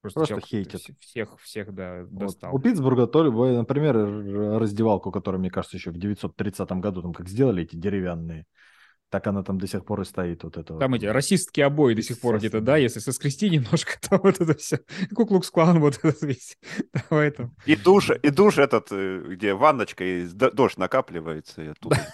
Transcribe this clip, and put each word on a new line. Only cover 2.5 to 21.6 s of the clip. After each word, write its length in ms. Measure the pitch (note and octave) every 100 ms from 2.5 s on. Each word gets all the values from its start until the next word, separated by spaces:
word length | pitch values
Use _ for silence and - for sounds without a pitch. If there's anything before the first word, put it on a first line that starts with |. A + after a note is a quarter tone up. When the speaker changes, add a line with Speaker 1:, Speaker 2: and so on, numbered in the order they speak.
Speaker 2:
У 60 | C3+
Питтсбурга, 480 | A3+ G3 C3 B2+ A#2+
то 160 | D#3+
ли, 60 | D#3
вот, 240 | A2+ B2+
например, 400 | A#2+ A2+ C3+ D3+ A2+
р-, 600 | G#2 G#2 G2+ G2+ G#2 A2
раздевалку, 520 | A2 G#2 A2+ F#2+ F#2+
которую, 280 | F#2+ G2 F#2
мне 100 | F#2
кажется, 280 | F#2 E2 F2+
ещё 140 | F#2
в 60 | E2+
девятьсот 380 | G2+ G2+ F#2
тридцатом 440 | - D3+ - F#2+ F#2
году, 200 | G#3 F#2
там, 120 | F2
как 140 | E2 F2+
сделали 360 | G2+ C3+ F#2
эти 120 | E2
деревянные, 680 | E2 F#2+ G2 F2+ E2+ E2 E2 - _ _ _ _ _ _
так 160 | G2
она 160 | A2 G2
там 140 | F#2+ F#2+
до 80 | F#2
сих 160 | G2+
пор 180 | - G2+
и 40 |
стоит, 380 | F#2 - F2 E2+
вот 140 | E2 E2+
эта 200 | D#2+ D#2+
Speaker 1:
Там 140 | C3
Speaker 2:
вот, 60 | B2
Speaker 1:
эти 80 |
Speaker 2:
м, 60 | G#2
Speaker 1:
расистские 520 | B2 C#3 F#3 - -
обои 300 | C#3 D3 C3
до 80 | A2
сих 160 | A2 A#2+
пор 180 | - A2
где-то, 200 | G#2+ A2
Speaker 2:
естественно. 80 |
Speaker 1:
да, 120 | A2 D3+
если 220 | A#2+ -
соскрести 500 | C3+ B2+ D3 - G#3
немножко, 440 | D#3 A#2+ E3+ - -
<laughs> 80 | -
то 100 | G3
вот 180 | G3 -
это 120 | E3 D3+
всё. 200 | - C#3 _ - F#3
Ку-клукс-клан, 640 | G#3 A3+ F#3+ - - E3 E3
вот 180 | D3 C3+
этот 180 | D#3 C#3
весь. 360 | D3 C3 - -
<laughs> 480 | - - - C#3 -
Давай 220 | D#3 D3
там. 240 | - A#2+ -
Speaker 3:
И 100 | -
душ, 360 | D#3 F3+ G3+ -
и 180 | - D3
душ 300 | C#3 G#3 D#3
этот, 320 | C#3 A2+ -
э, 320 | G2 F#2+ F#2+ D#2
где 260 | F2+ G#2
ванночка, 480 | G2 D3 C#3 G2+ -
и 240 | F#2 F2+ F2
д-, 240 | F#2+ C3
дождь 260 | - A2+ -
накапливается, 840 | F#2 F#2 - E2+ D#2+ D#2 - -